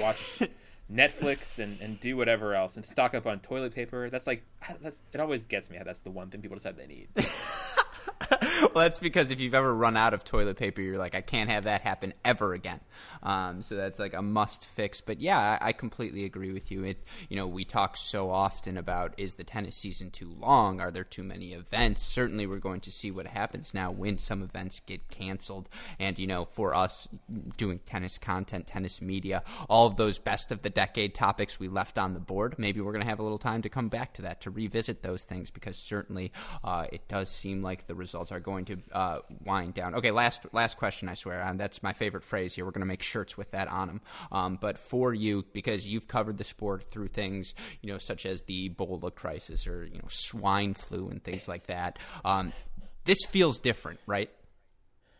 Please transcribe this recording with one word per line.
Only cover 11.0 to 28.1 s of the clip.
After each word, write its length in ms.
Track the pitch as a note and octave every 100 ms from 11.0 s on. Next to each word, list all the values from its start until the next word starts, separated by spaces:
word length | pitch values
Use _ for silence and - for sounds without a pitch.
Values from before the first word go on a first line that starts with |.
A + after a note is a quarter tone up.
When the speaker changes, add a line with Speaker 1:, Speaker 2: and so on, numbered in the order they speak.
| F2+
Speaker 2:
"I 60 | F#2+
can't 280 | - A#2 G#2+
have 140 | G#2+
that 180 | G#2 G2+
happen 300 | G#2 F#2 F#2+ -
ever 300 | - - G2+
again." 260 | F2+ F2+ E2+ - - - -
Um, 400 | G2+ F#2+ F#2 F2+
so 120 | - G2
that's, 220 | F#2+ -
like, 140 | G2+
a 80 | F#2
must 440 | G2+ G#2+ G2+ - -
fix. 340 | - G2+ -
But 200 | - G#2+
yeah, 380 | E3 F3+ G#2 A2
I, 80 | A2+
I 40 |
completely 520 | - A2+ - A2+ G2
agree 280 | G2 F#2 F#2+
with 180 | F#2+ -
you. 140 | F#2+
It, 180 | F#2+ F#2+ - - -
you 80 | G2
know, 100 | F#2
we 180 | F#2
talk 320 | F#2 A2+ G2 -
so 340 | - G#2 F#2+
often 460 | F#2+ F#2+ - F#2+ F#2
about, 380 | E2+ F2 E2+ -
"Is 200 | G2 -
the 80 |
tennis 320 | F2+ A#2 F2+ -
season 340 | G2+ - F#2
too 240 | - E2+ -
long? 420 | A#2 A#2+ G2+ F#2
Are 100 | F2+
there 140 | F2
too 180 | F#2 -
many 300 | F#2+ F#2 F2+
events?" 500 | F2 F2 A2 A2+ G2
Certainly 440 | - B2+ A#2+ G#2+ G2
we're 120 | F#2+
going 220 | F#2 F2+
to 80 | -
see 200 | - G#2
what 160 | F#2 E2
happens 460 | G2+ G#2+ - -
now 180 | F#2+ F#2
when 280 | F2+ G2 G2
some 240 | - G2+
events 380 | F#2 F2+ F#2 -
get 280 | - F#2 -
canceled. 600 | - F#2+ F#2+ - G2 F2+ - - -
And, 200 | G2 F2
you 80 | F#2+
know, 180 | F2+
for 300 | E2+ - G2
us 340 | D#2 F#2 - - - - G#2+ F#2 -
doing 220 | G#2 F2+ -
tennis 320 | G2 F2+